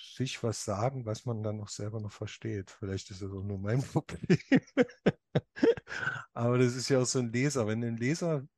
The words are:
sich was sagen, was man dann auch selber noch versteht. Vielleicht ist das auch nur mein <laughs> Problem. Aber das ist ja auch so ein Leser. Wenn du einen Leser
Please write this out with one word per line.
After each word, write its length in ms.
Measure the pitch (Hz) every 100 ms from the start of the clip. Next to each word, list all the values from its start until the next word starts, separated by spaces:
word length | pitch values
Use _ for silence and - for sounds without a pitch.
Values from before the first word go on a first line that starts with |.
| - -
sich 260 | 131 -
was 220 | 117 107
sagen, 400 | - 98 120 135 113
was 180 | 107 -
man 160 | 113
dann 180 | 107 107
auch 80 | 104
selber 320 | - 104 110
noch 120 | 107
versteht. 580 | - 107 - 113 107 95
Vielleicht 400 | - 98 95 -
ist 120 | 92
das 80 | 98
auch 140 | 98
nur 140 | 98 98
mein 240 | 101 120
<laughs> 100 | -
Problem. 460 | 165 - - - - - 269 - - 254 - - - _ - - - 453 - - - - - -
Aber 260 | - 120 123
das 160 | 127
ist 140 | 123 117
ja 120 | 135
auch 60 | 123
so 120 | 135
ein 120 | 120
Leser. 340 | 117 139 139 107
Wenn 140 | 110
du 60 | 120
einen 80 | 113
Leser 500 | 120 165 170 151 131